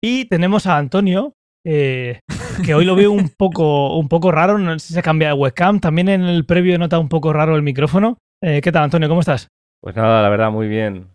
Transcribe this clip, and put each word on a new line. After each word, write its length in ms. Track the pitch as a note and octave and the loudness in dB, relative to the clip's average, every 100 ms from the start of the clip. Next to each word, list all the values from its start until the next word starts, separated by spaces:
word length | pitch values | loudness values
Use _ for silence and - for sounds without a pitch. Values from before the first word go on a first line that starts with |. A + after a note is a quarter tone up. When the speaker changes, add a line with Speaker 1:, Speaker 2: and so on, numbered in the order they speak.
Speaker 1:
Y 220 | A3 B3+ B3 | -2 -4 -2
tenemos 420 | E3+ F3+ G#3 F#3+ | -2 0 0 0
a 100 | D3+ | -2
Antonio, 560 | C#3+ F#3+ G3+ F#3 C#4 _ _ _ E3+ | 0 0 0 0 -4 _ _ _ -4
eh, 540 | D3+ C#3 B2+ B2 A#2+ - - - - | 0 0 -2 -6 -10 -12 -12 -10 -6
que 120 | F3 D3+ | 0 2
hoy 100 | F3+ | 4
lo 100 | F#3 | 4
veo 160 | G#3 | 4
un 180 | G#3 E3+ | 2 -2
poco, 680 | _ F#3+ E3+ D#3 C#3+ C#3 E3 | _ -2 0 0 0 -2 -2
un 100 | D3 | -2
poco 240 | E3 F3+ | 0 2
raro, 260 | D#3 F3+ G#3 | 2 2 0
no 180 | F3+ D#3+ | -2 -6
sé 100 | - | -6
si 60 | |
se 80 | E3+ | -4
cambia 280 | E3 D#3 D#3 | -2 0 0
de 40 | |
webcam, 460 | C#3+ C3+ - F3+ G#3 | 0 -2 0 0 2
también 300 | E3+ D#3 F#3 | 0 0 2
en 120 | F#3+ F3+ | 0 0
el 200 | F3 D3 | 0 0
previo 300 | F3 F3+ F3 | 2 2 0
he 20 | |
notado 240 | E3+ E3 | 0 0
un 80 | D3+ | 0
poco 240 | E3 D#3+ | -2 0
raro 220 | D3+ D#3 D#3 | 0 0 0
el 80 | |
micrófono. 540 | D3 C3 D3 E3+ A3 A#3+ _ _ | 0 -2 0 2 0 -2 _ _
Eh, 180 | F3 D3 | -2 0
¿qué 100 | F3 | 0
tal, 120 | E3 | 0
Antonio? 240 | D3 E3+ D#3 | 2 0 2
¿Cómo 120 | E3+ | 2
estás? 260 | E3+ C3+ - _ _ _ | 0 -2 -6 _ _ _
Speaker 2:
Pues 140 | F#2+ G2 | -10 -2
nada, 260 | A2+ A2+ | 2 4
la 80 | G#2 | 4
verdad, 220 | G#2 A2 | 2 0
muy 160 | G#2+ A2 | -2 -4
bien. 400 | G#2+ G#2+ F#2+ F#2 | -2 -4 -6 -16